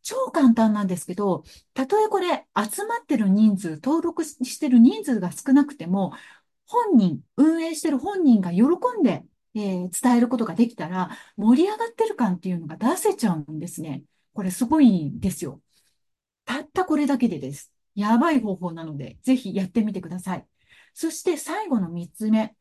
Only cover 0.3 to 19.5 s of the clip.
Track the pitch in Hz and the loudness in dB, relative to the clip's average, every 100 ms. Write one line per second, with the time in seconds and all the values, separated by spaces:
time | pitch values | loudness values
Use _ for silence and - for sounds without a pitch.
0.3 | 339 269 226 226 208 202 180 - 180 202 | 4 4 6 4 2 -2 -4 -6 -4 -2
1.3 | 165 - - _ - 262 415 427 403 359 | -2 -6 -20 _ -8 -2 0 2 0 -2
2.3 | 311 - - 214 - 427 466 _ 262 202 | -4 -4 -4 -4 -4 -6 -6 _ 0 2
3.3 | 196 220 196 180 151 247 320 339 330 320 | 4 4 2 -6 -6 -2 -2 -2 -6 -8
4.3 | - 254 - 302 247 240 440 403 226 180 | -8 -10 -6 2 8 6 6 -4 -4 -4
5.3 | - - 269 285 - 165 196 180 - - | -6 2 4 2 -4 -4 -2 -2 -6 -20
6.3 | - _ _ _ 466 453 285 185 147 - | -20 _ _ _ -2 4 4 4 -2 -10
7.3 | - 302 330 320 320 330 277 311 392 311 | 2 2 2 -4 -4 -4 -2 -4 0 4
8.3 | 220 185 175 254 359 494 466 269 151 - | 4 4 2 2 2 0 0 0 0 -8
9.3 | _ _ 214 202 185 180 - 254 240 240 | _ _ -8 -6 -6 -6 -2 2 4 2
10.3 | 247 220 180 233 - 156 185 180 - - | 0 -4 0 0 0 -8 -6 -6 -8 -18
11.3 | - 208 254 381 427 466 - 440 415 226 | -2 2 4 4 0 -6 -2 -4 0 -2
12.3 | 180 185 175 156 160 226 359 440 - 220 | -2 -4 -6 -8 -4 -2 0 0 0 -2
13.3 | 165 147 156 180 - 160 135 - _ _ | -2 -6 -10 -10 -10 -10 -10 -14 _ _
14.3 | - 190 180 233 311 262 185 147 - 190 | -8 -6 -4 0 6 6 6 -2 -4 -4
15.3 | - 151 - _ _ _ _ _ _ _ | -4 -10 -12 _ _ _ _ _ _ _
16.3 | _ - 262 311 - 370 302 294 269 240 | _ -8 -8 -4 -4 0 0 0 0 0
17.3 | 156 131 143 - _ _ - 208 233 330 | -2 -10 -12 -16 _ _ -6 0 2 4
18.3 | 294 214 185 175 165 160 143 123 - - | 2 0 -6 -6 -8 -10 -10 -12 -8 0
19.3 | 254 196 | 0 0